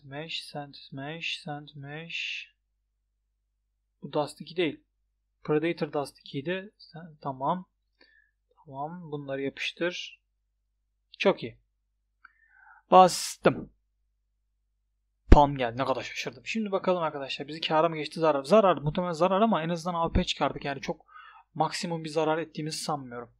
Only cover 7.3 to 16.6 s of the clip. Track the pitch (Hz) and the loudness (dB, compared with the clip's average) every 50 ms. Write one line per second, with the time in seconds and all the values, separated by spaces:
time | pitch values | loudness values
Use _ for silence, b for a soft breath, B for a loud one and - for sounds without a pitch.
7.3 | 131 131 135 151 180 185 180 _ _ _ _ _ _ b b b b b b b | -6 -4 -2 -2 -2 -2 -4 _ _ _ _ _ _ b b b b b b b
8.3 | b b _ _ _ _ - 156 135 135 143 156 180 180 170 151 147 147 143 139 | b b _ _ _ _ -20 -16 -10 -10 -8 -8 -10 -12 -12 -10 -10 -10 -8 -6
9.3 | 135 135 139 135 - - - - - - 165 180 180 - - - - _ _ _ | -6 -4 -4 -6 -6 -6 -8 -8 -4 -2 -4 -4 -4 -6 -12 -12 -16 _ _ _
10.3 | _ _ _ _ _ _ _ _ _ _ _ _ _ _ _ _ - - - 196 | _ _ _ _ _ _ _ _ _ _ _ _ _ _ _ _ -4 0 2 2
11.3 | - - 135 113 - _ _ _ _ _ _ _ _ _ _ _ _ _ b b | 2 0 -4 -12 -12 _ _ _ _ _ _ _ _ _ _ _ _ _ b b
12.3 | b b b b b b b b b b b - - 185 185 175 - - - - | b b b b b b b b b b b 6 10 10 10 10 6 0 -6 -8
13.3 | - - - - 135 - - - _ _ _ _ _ _ _ _ _ _ _ _ | -4 2 2 2 2 2 -8 -14 _ _ _ _ _ _ _ _ _ _ _ _
14.3 | _ _ _ _ _ _ _ _ _ _ _ _ _ _ _ _ _ _ _ - | _ _ _ _ _ _ _ _ _ _ _ _ _ _ _ _ _ _ _ 10
15.3 | - 151 143 139 143 135 123 117 117 127 135 131 131 120 117 - - - - - | 10 10 10 6 2 0 -2 -2 -2 -2 0 0 0 -2 -2 -8 -8 -8 -8 -8
16.3 | - - - - - 220 | -10 -12 -10 -8 -6 -4